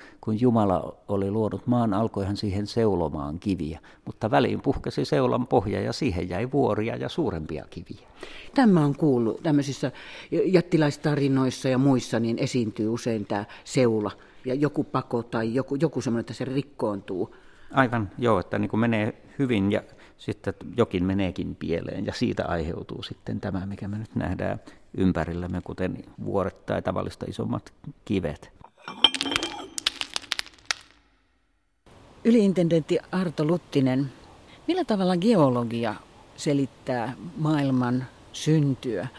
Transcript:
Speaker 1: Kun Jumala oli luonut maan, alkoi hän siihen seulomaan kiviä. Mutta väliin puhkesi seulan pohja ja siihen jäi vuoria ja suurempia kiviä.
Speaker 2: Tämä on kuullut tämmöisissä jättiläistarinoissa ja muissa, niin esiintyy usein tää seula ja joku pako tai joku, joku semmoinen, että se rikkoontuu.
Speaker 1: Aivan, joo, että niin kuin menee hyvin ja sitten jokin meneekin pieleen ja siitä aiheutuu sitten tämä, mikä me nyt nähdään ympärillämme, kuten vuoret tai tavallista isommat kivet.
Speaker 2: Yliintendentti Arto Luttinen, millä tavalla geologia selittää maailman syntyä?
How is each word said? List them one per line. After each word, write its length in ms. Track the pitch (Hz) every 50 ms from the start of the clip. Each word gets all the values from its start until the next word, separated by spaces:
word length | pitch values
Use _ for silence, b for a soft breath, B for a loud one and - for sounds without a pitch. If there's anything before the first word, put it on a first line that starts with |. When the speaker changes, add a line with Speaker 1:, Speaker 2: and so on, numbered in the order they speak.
| B B B B
Speaker 1:
Kun 200 | - - 110 104
Jumala 540 | 123 127 117 117 107 98 92 85 - 62 - - _ -
oli 240 | 101 98 98 98
luonut 360 | 98 110 110 101 98 95 - -
maan, 260 | 120 120 117 113 95
alkoi 320 | 98 113 110 - 104 98
hän 120 | 95 101 101
siihen 300 | - 104 92 101 104 104
seulomaan 720 | - 117 113 110 98 90 85 76 73 76 69 73 76 -
kiviä. 400 | - 107 95 80 80 73 85 85 B B B B B
Mutta 260 | - - - - 107
väliin 300 | 123 139 123 104 104 104
puhkesi 440 | - 143 135 - - - - - 139
seulan 420 | - - 143 135 123 123 123 123 -
pohja 340 | - 127 - 110 98 98
ja 120 | 101 113 117
siihen 360 | - 160 131 85 87 92 90
jäi 220 | 90 90 113 127
vuoria 440 | 135 143 131 113 104 101 107 113 117
ja 140 | 120 131 131
suurempia 560 | - - 165 113 95 80 78 76 78 73 - -
kiviä. 380 | - - 85 - - - - - B B B B B B B B B
Speaker 2:
Tämä 300 | - 262 220 190 165 151
on 100 | 143 143
kuullut 480 | - 170 151 131 120 117 110 - - -
tämmöisissä 480 | 170 147 143 135 135 131 - - 135 - B B B B B B B B 165 -
jättiläistarinoissa 1200 | 160 190 175 165 - - 160 156 147 143 - - 160 147 143 139 139 135 131 131 131 123 - - 135
ja 80 | 131 127
muissa, 420 | 135 139 135 123 110 - - 113
niin 200 | 117 113 117 -
esiintyy 500 | - - - 127 117 107 - - 107 110
usein 360 | 113 120 - 123 113 110 101
tää 200 | - 110 101 104 - B B B
seula 480 | B - 147 127 117 110 110 104 98 - - B B B B B
ja 80 | 127 127
joku 300 | 139 147 143 143 - 135
pako 400 | - - 131 127 - - 120 113
tai 300 | - - 117 113 113 113
joku, 220 | 135 127 - 139
joku 260 | 139 151 156 - 135
semmoinen, 200 | 113 127 117 117
että 120 | 110 - 117
se 120 | - 127
rikkoontuu. 880 | 123 131 143 139 - - - - 110 104 98 92 - 98 87 98 - b b b b b b b b
Speaker 1:
Aivan, 380 | b 135 135 117 117 117 107 95 - -
joo, 220 | 123 117 110 95
että 200 | - - - 101
niin 100 | 104 101
kuin 100 | - 110
menee 420 | 113 117 113 107 104 113 - - - - - -
hyvin 320 | 139 127 123 101 98 101
ja 100 | 101 - - - - B B B B B
sitten 340 | - - 104 - - - - - - - 87 110
jokin 280 | 113 - - 92 90
meneekin 500 | 95 95 98 98 90 82 - 87 82 82
pieleen 500 | - 87 85 82 85 87 - - 101 104
ja 80 | 107 -
siitä 320 | - - 110 - - - -
aiheutuu 560 | 85 85 82 78 82 - - - - - -
sitten 360 | - - - - - 113 104
tämä, 260 | - 107 92 95 92
mikä 220 | 98 101 98 107 98
me 100 | 101 107
nyt 180 | 113 - -
nähdään 440 | 117 - 85 90 90 95 95 101 113 - B B B B B - -
ympärillämme, 640 | 95 95 90 82 80 - 85 87 90 87 90 90 -
kuten 400 | - 90 - 95 92 - - - - - - -
vuoret 400 | 98 98 98 90 95 - - -
tai 160 | - 104 98
tavallista 440 | 95 98 95 95 95 95 - - - -
isommat 440 | - - 113 110 120 117 - - - _ - - - _ -
kivet. 460 | - 107 95 - 76 71 - - - - - - - _ _ - - - - - - - - - - - - - - - - - - - - - - - - - - - - - - - - - - - - - - - - - - _ _ _ _ _ _ _ _ _ _ _ _ _ _ _ _ _ _ _ - - - - - - - -
Speaker 2:
Yliintendentti 760 | 233 226 247 202 196 180 180 175 165 165 165 151 - 175 - - -
Arto 340 | - 180 185 175 143 - 156
Luttinen, 640 | 151 175 170 - - - 147 131 131 127 131 143 135 - - - - - - - B B B B -
millä 180 | 330 370 330
tavalla 320 | - 220 196 190 180 185 175
geologia 800 | 170 226 240 185 151 135 123 120 120 117 113 117 117 110 107 92 - - - - - - -
selittää 800 | - - 156 143 143 139 127 - - - - 160 123 113 - 127 - 95 175 170 -
maailman 680 | 156 151 156 147 143 135 131 127 123 123 123 127 131 - - - - - -
syntyä? 720 | - - 151 156 160 147 139 131 - - 131 110 92 90 131 -